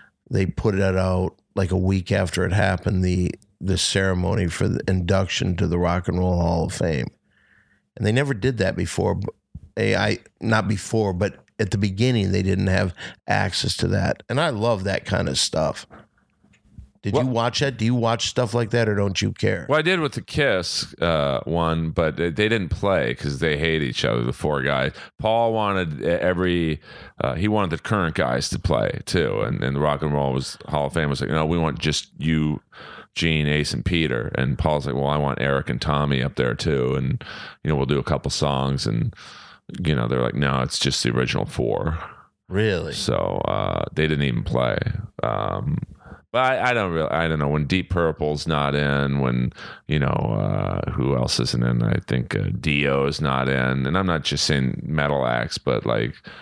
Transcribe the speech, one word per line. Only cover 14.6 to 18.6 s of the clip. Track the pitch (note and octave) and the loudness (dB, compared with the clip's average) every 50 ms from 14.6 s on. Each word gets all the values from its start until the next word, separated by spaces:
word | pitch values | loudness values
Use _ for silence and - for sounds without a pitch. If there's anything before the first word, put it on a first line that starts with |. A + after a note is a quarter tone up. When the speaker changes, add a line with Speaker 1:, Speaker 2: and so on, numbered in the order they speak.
| G#2+ A#2+ A#2 F#2+ F#2 | 0 0 0 0 0
Speaker 1:
that | G2 F#2+ - - | -2 -2 -2 -2
kind | - G2 F2+ F2+ | -2 -2 0 0
of | C#2+ C2+ | 0 0
stuff. | - - - - D#2+ D#2 D2 - - - - - - - _ _ _ _ _ _ _ _ _ _ _ _ _ - - - - _ _ - | -2 -2 -2 0 0 -2 -2 -2 -6 -12 -18 -20 -20 -20 _ _ _ _ _ _ _ _ _ _ _ _ _ -20 -20 -20 -20 _ _ -4
Did | G2+ G2+ | 0 0
Speaker 2:
Well | C#3+ B2+ | 2 2
Speaker 1:
you | C3 | 2
watch | A#2+ A#2 A#2 A#2+ G#2+ - | 0 0 0 0 0 0
that? | D3 A2+ A#2+ | -2 -2 -2
Do | - A2 | 0 0
you | A#2 B2 | 0 2
watch | B2 A2+ A2+ A2+ A#2 - | 2 2 0 0 0 -2
stuff | - - - B2 G#2+ A2 | -2 -2 -2 0 0 0
like | A#2+ | -2